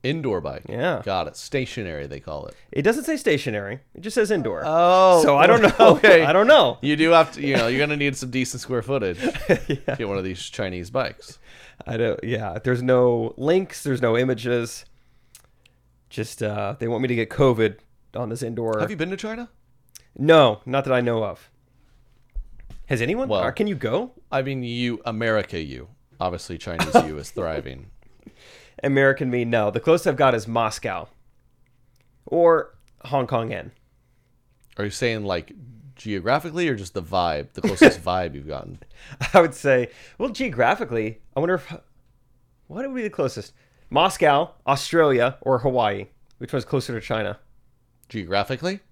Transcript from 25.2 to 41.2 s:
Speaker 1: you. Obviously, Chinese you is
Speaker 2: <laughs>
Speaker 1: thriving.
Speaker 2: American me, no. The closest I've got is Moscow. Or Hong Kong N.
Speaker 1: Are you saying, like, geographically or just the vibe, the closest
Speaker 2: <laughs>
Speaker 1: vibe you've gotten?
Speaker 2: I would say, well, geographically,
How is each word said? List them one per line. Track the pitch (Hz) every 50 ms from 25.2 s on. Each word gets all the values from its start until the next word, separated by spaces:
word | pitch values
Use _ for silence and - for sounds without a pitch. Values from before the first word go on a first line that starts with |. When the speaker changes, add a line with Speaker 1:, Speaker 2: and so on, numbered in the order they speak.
| 117 113 110 107 95 - - 85
Speaker 1:
you. | 80 71 65 62 62 107 - _ _ _ _ _
Obviously, | 90 92 87 - - - 90 80
Chinese | - 101 87 - 82 76 - - -
you | 78 76 76
is | - -
Speaker 2:
<laughs> | -
Speaker 1:
thriving. | - 92 82 80 76 73 67 65 65 80 95 - - _ - _ _ _ - _ _ - - - - - - _ - -
Speaker 2:
American | 139 139 139 139 135 135 135 - 127
me, | 123 123 120
no. | 117 117 117 107 104 101
The | 117
closest | - - 160 175 -
I've | 185 139
got | 123 151 131 120
is | 113 98
Moscow. | 107 113 117 113 110 - - - 113 95 87 80 - _ _ _ _ _ _ _ _ _ _ _ _ _ _ _ _ _ _ _ _ _ _ _
Or | - - 165 170 170 165 156 - - _ - _ _ _ _ -
Hong | - 143 139 127
Kong | 117 135 117 113 113 113
N. | 92 - 113 - _ _ _ _ _ _ _ _ _ _ _ _ _ _ _ _ _ _ _ _ -
Speaker 1:
Are | 101
you | 104
saying, | 101 - 131 120 113 110 104
like, | 98 92 87 - - - - 139 123 120 - - - -
geographically | - - 110 104 98 85 107 127 151 - 175 147 175 180 160
or | 131
just | 104 98 87 _
the | 98 87
vibe, | 78 92 92 87 85 78 73 71 - _
the | - -
closest | 214 98 - 220 - - - 80
Speaker 2:
<laughs> |
Speaker 1:
vibe | 92 90 92 90 85 69
you've | 69 69 78
gotten? | 73 65 - - - - - - - - - - - - - - -
Speaker 2:
I | 190
would | 170 160 135
say, | - - 143 135 127 123 117 - - - - - _
well, | 226 269
geographically, | 214 - 269 240 147 113 123 117 175 - - 113 113 113 110 110 110 -